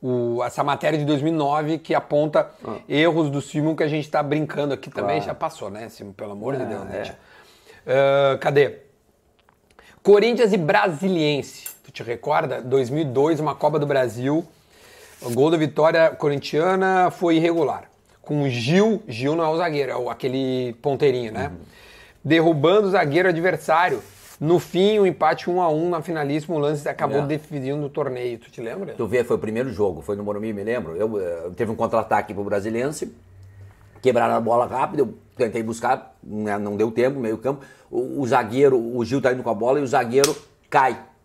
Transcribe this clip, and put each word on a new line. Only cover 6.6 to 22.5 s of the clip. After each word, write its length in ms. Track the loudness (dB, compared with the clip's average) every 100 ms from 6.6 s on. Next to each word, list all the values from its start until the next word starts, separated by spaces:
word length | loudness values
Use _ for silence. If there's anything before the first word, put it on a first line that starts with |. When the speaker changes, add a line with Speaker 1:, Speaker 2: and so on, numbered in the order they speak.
Speaker 2:
É, 40 | -6
Speaker 1:
Deus, 180 | -8
né, 140 | -8 -8
Speaker 2:
é. 40 |
Speaker 1:
tchê? 100 | -10 -12 _ -20 -20 _ _ -20 -2
Ah, 520 | 2 4 4 2 2
cadê? 400 | 2 4 4 2 _ _ _ _ _ _ _ _ _ _ -20 _
Corinthians 500 | 6 6 6 4 4
e 40 | 4
Brasiliense. 1120 | 2 2 2 0 0 2 2 0 -4 -12 -16 -18
Tu 60 | -20
te 100 | -16
recorda? 580 | -8 -8 0 0 0 -4
Dois 300 | 0 0 2
mil 120 | -2
e 20 |
dois, 360 | -2 2 2 2
uma 140 | -2
Copa 240 | 0 0 0
do 80 | 0
Brasil. 580 | 0 0 -2 -2 -2 -4 _ _ _ -20 -20 -20 -14
O 80 | -6
gol 180 | 2 4
da 60 | 4
vitória 540 | 0 2 4 6 4
corintiana 1000 | 2 -2 -2 -2 -2 0 2 2 2 2
foi 260 | 2 2 2
irregular. 480 | 2 2 0 -2 -10 _ _ _
Com 200 | -6 -2
o 60 | -2
Gil, 540 | -2 2 4 4 2 -4
Gil 260 | -6 -2
não 100 | 0
é 40 | 0
o 80 | 0
zagueiro, 340 | 0 -2 -2
é 40 | -4
o, 140 | -6
aquele 640 | -4 -4 -2 -2 -2 -4 -4
ponteirinho, 500 | -4 2 2 2 -2
né? 160 | -6 -8
Speaker 2:
Uhum. 80 | -8 -18 -20 -20 -20 -20 _
Speaker 1:
Derrubando 680 | 0 4 4